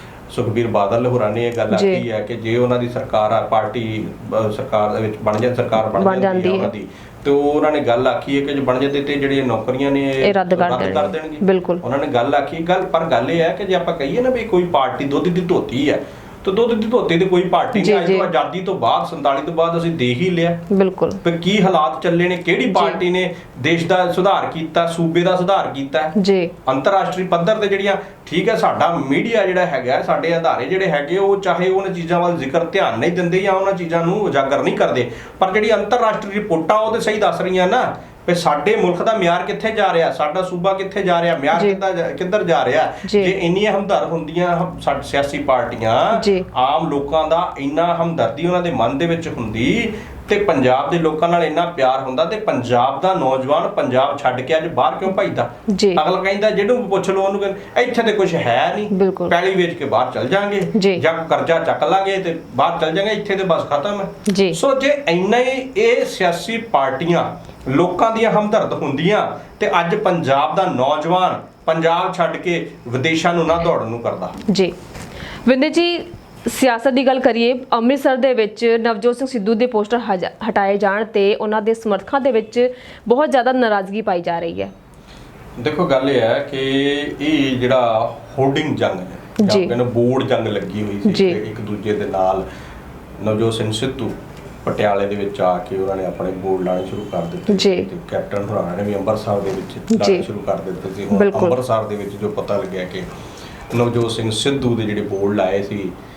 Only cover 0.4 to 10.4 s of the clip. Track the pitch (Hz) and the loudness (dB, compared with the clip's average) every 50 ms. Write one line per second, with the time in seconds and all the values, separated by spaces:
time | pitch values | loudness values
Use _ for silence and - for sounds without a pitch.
0.4 | 113 107 107 117 117 107 104 104 101 98 113 117 123 123 123 120 107 104 110 117 | -4 -2 0 0 0 0 2 0 2 2 2 0 0 2 0 2 0 0 0 0
1.4 | 120 120 117 117 - - 104 - 202 196 185 127 120 117 110 107 104 - 120 110 | -2 -2 0 -2 -2 0 0 2 2 2 2 2 -2 -2 -4 -4 -4 -4 -6 -6
2.4 | 107 113 113 123 123 120 123 123 120 120 117 110 107 - - 110 107 107 113 107 | -4 -2 0 2 2 2 2 0 0 -2 -4 -6 -6 -2 0 2 2 4 2 0
3.4 | - - 113 110 107 107 - 123 113 110 107 107 85 - - - - - 104 110 | 0 2 2 2 2 0 -2 -4 -4 -4 -4 -4 -6 -6 -8 -12 -10 -4 -2 0
4.4 | 110 107 104 - - - - 107 104 104 104 113 110 107 107 - - 107 107 110 | 0 0 -2 -4 -6 -2 0 0 2 2 0 -2 -2 -2 -4 -4 -2 -2 0 0
5.4 | 120 123 120 123 117 110 113 110 110 107 104 98 190 196 185 190 190 190 185 185 | 0 0 0 0 -2 0 2 0 0 2 0 2 2 2 2 2 0 2 0 2
6.4 | 180 180 190 190 190 104 104 104 92 - - - - - - - - 143 139 143 | 0 0 0 0 -2 -2 -4 -6 -10 -12 -14 -18 -20 -20 -16 -6 0 2 2 4
7.4 | 143 143 147 151 151 151 151 143 123 113 117 123 131 131 120 117 - 139 139 139 | 4 2 2 2 2 2 2 2 2 2 2 2 2 2 0 0 -2 0 0 0
8.4 | 139 151 143 139 127 127 127 131 139 139 139 143 135 147 143 139 135 135 139 135 | 0 0 -2 -2 0 0 0 2 2 0 0 -2 -2 -2 -2 0 0 0 0 2
9.4 | 131 123 113 110 - - 127 127 139 139 139 139 139 139 135 135 135 208 196 196 | 0 0 0 -2 -2 -2 -2 0 0 0 2 2 0 0 0 2 2 2 2 2